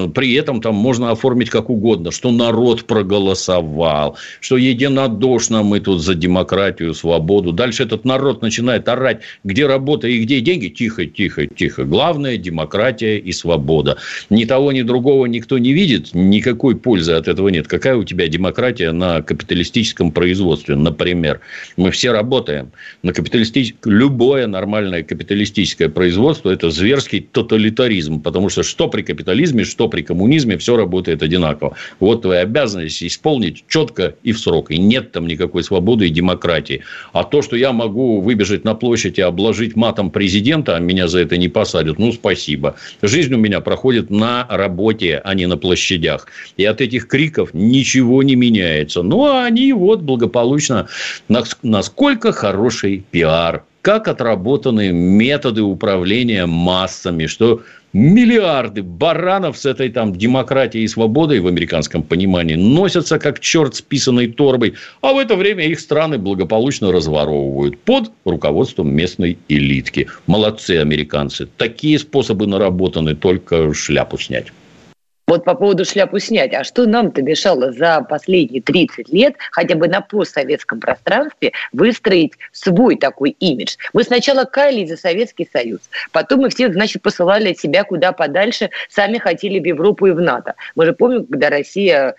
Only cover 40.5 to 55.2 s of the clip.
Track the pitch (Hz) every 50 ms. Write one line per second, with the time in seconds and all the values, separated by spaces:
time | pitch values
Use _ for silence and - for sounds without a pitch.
40.5 | 165 156 120 104 87 85 87 87 92 92 90 80 90 90 85 78 90 87 90 85
41.5 | - 110 101 - - 85 80 80 76 - 110 120 113 - - 104 90 - - 78
42.5 | 71 69 71 73 - - - - - - - 104 139 175 156 127 131 113 110 104
43.5 | 98 82 - 95 95 - - 131 123 110 - - 101 104 110 120 120 120 120 117
44.5 | 101 92 98 101 90 87 104 110 104 - 95 85 76 69 - 98 95 95 90 90
45.5 | 87 78 - 92 87 80 - - 95 82 82 80 73 - - - - - - -
46.5 | _ - 95 107 110 113 135 113 127 120 - - 139 135 160 156 156 117 90 -
47.5 | - 82 104 117 127 135 123 - - 135 127 117 127 135 135 139 131 123 123 120
48.5 | 110 101 90 82 78 76 76 73 - 90 87 101 160 233 294 294 269 254 247 240
49.5 | 226 240 269 277 262 196 175 202 226 214 160 139 131 117 117 92 - 120 117 123
50.5 | 139 151 147 - 123 98 85 - - - - - - - - - 110 127 - -
51.5 | - - - 113 110 98 95 - - - 277 285 269 220 - 214 - - 110 101
52.5 | 92 98 117 123 110 - - 98 98 98 95 - - 85 82 78 80 82 85 82
53.5 | 82 - - _ _ _ - 190 208 220 220 175 127 - 123 117 107 92 90 120
54.5 | 143 139 139 135 113 107 101 95 87 85 87 92 98 104